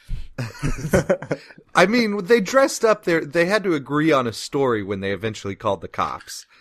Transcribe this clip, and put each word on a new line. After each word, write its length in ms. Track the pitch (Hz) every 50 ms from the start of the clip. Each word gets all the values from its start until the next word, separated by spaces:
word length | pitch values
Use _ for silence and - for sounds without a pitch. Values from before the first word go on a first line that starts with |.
| _ - - - - - - -
<laughs> 1400 | 117 110 - - 143 127 - - 143 151 - 180 - - 185 - - - 147 - - - - - - _ -
I 100 | 165 180
mean, 380 | 196 233 247 226 208 202 208 175
they 160 | 170 233 240
dressed 460 | 185 - 247 269 269 - - - 233
up 180 | 220 208 214 -
there. 220 | 185 165 160 143
They 200 | 143 151 170 170
had 160 | 180 208 214 190
to 80 | 190 160
agree 400 | 143 127 135 143 147 156 156 143
on 120 | 135 123
a 60 | 117
story 520 | 101 - - - - 139 139 123 113 107 98
when 180 | 98 101 95
they 100 | 98 98
eventually 440 | 98 90 107 110 107 - - 101 98
called 260 | - - 104 98 87
the 80 | 92 -
cops. 560 | - - 87 71 64 - - - - - - _ _ _